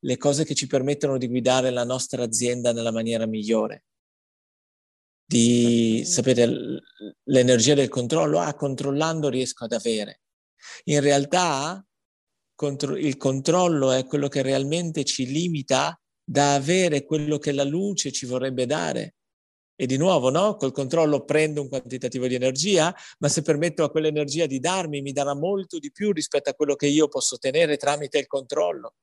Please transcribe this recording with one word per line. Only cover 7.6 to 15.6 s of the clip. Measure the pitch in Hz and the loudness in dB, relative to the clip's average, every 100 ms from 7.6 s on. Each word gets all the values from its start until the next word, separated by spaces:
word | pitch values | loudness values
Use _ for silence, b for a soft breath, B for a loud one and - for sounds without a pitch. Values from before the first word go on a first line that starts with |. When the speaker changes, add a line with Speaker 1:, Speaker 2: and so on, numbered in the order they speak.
| 113 | 6
Speaker 1:
del | 143 127 | 4 2
controllo, | - 120 160 156 160 | -2 -2 0 2 0
"Ah, | 165 | -2
controllando | 143 139 135 139 139 156 160 147 | -4 -4 -4 -2 0 -2 0 -2
riesco | 127 123 - | -2 -4 -6
ad | 113 | -6
avere". | 117 117 110 104 - _ _ _ _ B B - | -4 -2 -2 -4 -12 _ _ _ _ B B 0
In | 147 | 2
realtà | 139 139 139 175 180 135 147 190 - _ _ _ _ _ _ | 4 4 2 0 2 0 -4 -8 -16 _ _ _ _ _ _
contro-, | _ 147 139 135 - | _ -6 -4 -4 -2
il | 147 135 | -2 -2
controllo | 135 135 135 175 180 156 135 | -2 0 2 2 4 2 2
è | 131 - | 2 0
quello | 147 143 | -2 -2
che | 143 | -2
realmente | 131 135 135 165 175 160 131 | 0 0 0 -2 -4 -4 -4
ci | - 127 | -4 -4
limita | 143 175 156 | -2 -2 -4